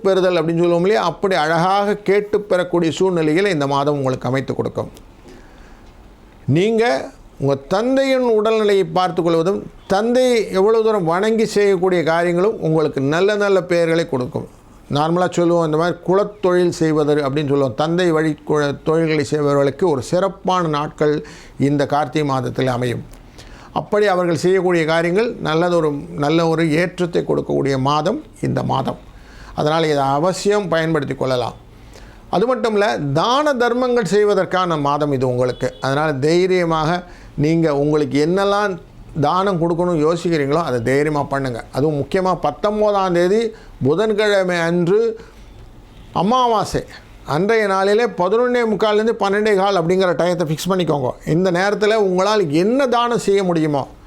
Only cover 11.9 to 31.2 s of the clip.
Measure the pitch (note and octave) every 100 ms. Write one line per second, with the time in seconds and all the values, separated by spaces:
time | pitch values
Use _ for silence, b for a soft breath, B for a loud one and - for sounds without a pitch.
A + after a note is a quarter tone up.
11.9 | F3+ D3+ E3 F3 F3 G3+ A3 E3 D#3+ D3+
12.9 | C#3 C3+ D#3+ G3 G#3 G3+ F#3+ F3+ E3+ E3
13.9 | E3 E3 C3 B2+ A#2+ - - - - -
14.9 | C3 D#3+ F3 F3+ F3 E3+ E3+ E3 D3+ F3
15.9 | E3+ - F#3 G3+ - F3+ F3+ F3+ E3 D#3+
16.9 | D#3 D3 D3 C#3 C#3+ D3 C#3 C3+ A2+ D#3
17.9 | E3+ F3+ D#3 D#3+ D3 - D3+ C#3+ C3+ -
18.9 | D#3+ D#3+ D3+ E3+ D3+ D3 C#3+ C#3 C3+ F#3+
19.9 | C#3 A#2+ F3 F#3+ F3+ F3+ F#3 E3 D3+ D3+
20.9 | - D3+ D3+ B B B - C3+ D3 C#3
21.9 | C#3+ D3+ D#3 D3 C3 B2+ A#2 C3 A#2+ B2
22.9 | A2+ - B B B B B B - D#3+
23.9 | G#3 G#3 F3+ F3 E3 F3 F#3+ F3+ F3 D#3
24.9 | E3 E3+ F3+ A#3+ - D#3 D#3 F3 E3+ D#3
25.9 | C#3+ E3 E3+ C#3+ E3 E3 D#3+ E3 D3 F3+
26.9 | F#3 F3 E3+ D3+ D3 C#3 C#3+ C#3 C3+ C3
27.9 | D3+ D#3 C#4 - - C3+ B2 B2 B2+ C#3
28.9 | - - B B B B - D3+ D#3+ D#3+
29.9 | C#3+ C3+ C#3+ F3 F3+ G3+ G#3 F#3+ E3 D#3+
30.9 | D#3+ C3+ C3+